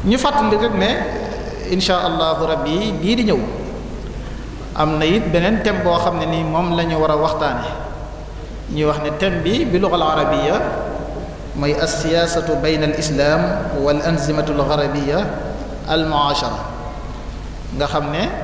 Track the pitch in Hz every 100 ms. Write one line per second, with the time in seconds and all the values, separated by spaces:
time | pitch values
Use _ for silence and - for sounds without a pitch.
0 | 190 254 294 285 220 208 233 202 202 -
1 | - - - - - - 185 185 190 180
2 | 175 165 160 160 160 160 151 165 214 170
3 | 175 247 214 143 107 - - - - -
4 | - - - - - - - - 151 156
5 | 156 208 185 165 180 220 220 190 175 170
6 | 185 165 160 165 160 160 175 170 165 160
7 | 156 151 156 156 147 123 113 - - -
8 | - - - - - - - 151 151 147
9 | 151 151 190 175 165 247 277 180 196 170
10 | 156 156 147 147 143 196 - - - -
11 | - - - - - 147 143 147 165 151
12 | 160 170 170 165 160 147 156 156 151 151
13 | - 139 143 160 175 156 147 143 143 147
14 | 160 160 143 151 156 147 139 147 143 143
15 | 139 160 202 - - - - - - 160
16 | 156 147 143 143 120 110 - - - -
17 | - - - - - - - 127 143 156
18 | 143 156 214 -